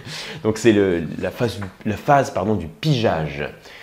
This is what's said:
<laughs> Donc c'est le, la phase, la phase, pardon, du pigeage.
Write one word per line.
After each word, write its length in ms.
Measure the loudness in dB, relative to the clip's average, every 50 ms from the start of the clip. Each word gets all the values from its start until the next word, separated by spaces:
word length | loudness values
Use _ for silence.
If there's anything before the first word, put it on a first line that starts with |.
| -6 -10 -12
<laughs> 280 | -12 -12 -12 -12 -4 -2
Donc 160 | -2 -2 2
c'est 140 | 4 4 6
le, 300 | 6 6 4 2 0 -2 -4 -6 -6
la 100 | -6 -6
phase, 300 | -4 -2 -2 -2 -2 -6 -10 -10 -12 -8 -6
la 120 | -6 -6
phase, 340 | -4 2 4 4 4 4 2
pardon, 240 | -2 -2 0 0 0
du 140 | -2 -2 -6
pigeage. 760 | -10 -4 0 0 2 2 2 2 2 0 -2 -4 -4 -6 -8 -8 -8 -14 -20 -20 -20 -20